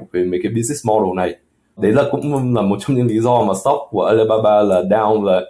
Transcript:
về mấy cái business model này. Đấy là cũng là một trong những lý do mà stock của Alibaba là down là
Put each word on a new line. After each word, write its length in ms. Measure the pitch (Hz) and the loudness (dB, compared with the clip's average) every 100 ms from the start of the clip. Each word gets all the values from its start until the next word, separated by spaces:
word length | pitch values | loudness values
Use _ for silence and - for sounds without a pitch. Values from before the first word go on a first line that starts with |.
| - | -4
về 120 | 90 | -4
mấy 160 | 90 90 | -2 -2
cái 100 | 104 | -4
business 340 | 117 117 - 120 | -4 -4 -6 -2
model 300 | 107 92 92 | 0 0 -2
này. 180 | 92 - _ _ _ - | -4 -6 _ _ _ -4
Đấy 160 | 147 | 0
là 100 | 143 139 | 2 0
cũng 440 | 139 147 135 127 | -2 -4 -4 0
là 80 | 117 | 0
một 140 | 98 101 | 0 -2
trong 160 | - 127 | -2 0
những 100 | 120 | 0
lý 140 | 110 | 0
do 220 | 120 120 | 0 2
mà 120 | 104 | 0
stock 360 | 95 135 147 - | -2 -2 -2 -2
của 140 | 101 | -2
Alibaba 580 | 90 110 107 110 107 104 | 2 2 2 2 4 4
là 200 | 104 90 | 4 2
down 420 | 95 107 107 107 | 2 0 2 0
là 160 | 101 92 - | 2 0 0